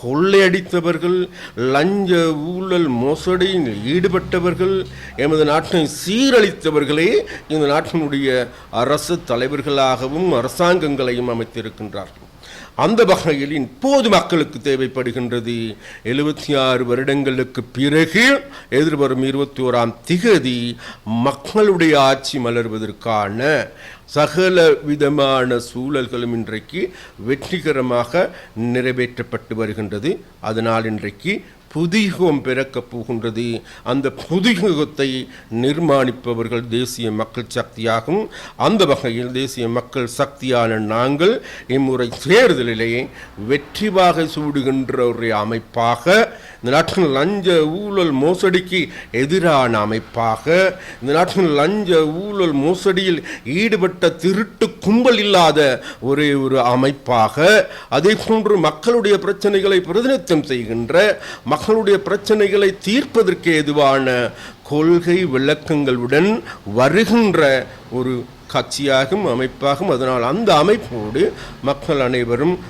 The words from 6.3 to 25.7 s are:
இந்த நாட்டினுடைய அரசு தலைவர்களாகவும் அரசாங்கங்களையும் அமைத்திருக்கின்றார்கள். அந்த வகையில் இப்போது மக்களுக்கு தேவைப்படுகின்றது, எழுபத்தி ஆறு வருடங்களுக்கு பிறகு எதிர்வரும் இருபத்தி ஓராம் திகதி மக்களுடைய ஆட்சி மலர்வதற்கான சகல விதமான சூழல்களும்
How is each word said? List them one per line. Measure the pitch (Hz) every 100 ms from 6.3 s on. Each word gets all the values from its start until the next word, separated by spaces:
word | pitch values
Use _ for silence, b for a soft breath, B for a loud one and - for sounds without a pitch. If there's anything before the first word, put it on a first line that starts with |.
| 247 196 - 156 151 143 151 180 403 B B -
இந்த | 156 143
நாட்டினுடைய | 151 156 170 147 139 135 127 120 B B
அரசு | 113 123 147 160 170 -
தலைவர்களாகவும் | 120 135 143 147 139 131 123 131 156 185
அரசாங்கங்களையும் | 131 127 - 175 180 151 139 127 120 123
அமைத்திருக்கின்றார்கள். | 117 113 117 107 - 107 101 92 - - - B B B -
அந்த | 196 226
வகையில் | 233 185 170 143 143
இப்போது | 151 127 - 269 277 220
மக்களுக்கு | 180 170 175 - 117
தேவைப்படுகின்றது, | 139 131 131 131 120 120 120 120 113 117 113 101 B B
எழுபத்தி | 110 135 151 147 - 143
ஆறு | 131 127 120
வருடங்களுக்கு | 123 135 147 135 131 127 -
பிறகு | - 127 139 156 160 196 262 277 - B B
எதிர்வரும் | 127 156 147 139 131
இருபத்தி | 135 135 143 131
ஓராம் | 127 120 113 110 -
திகதி | 175 226 175 127 123 120 117 B B
மக்களுடைய | 104 117 135 135 - 214 208 180 160 147
ஆட்சி | 135 135 - 143
மலர்வதற்கான | 120 117 113 110 107 101 117 107 101 110 143 143 98 B B B -
சகல | 147 151 156 185 180 165 139
விதமான | 151 147 143 147 135 135 127 120
சூழல்களும் | 120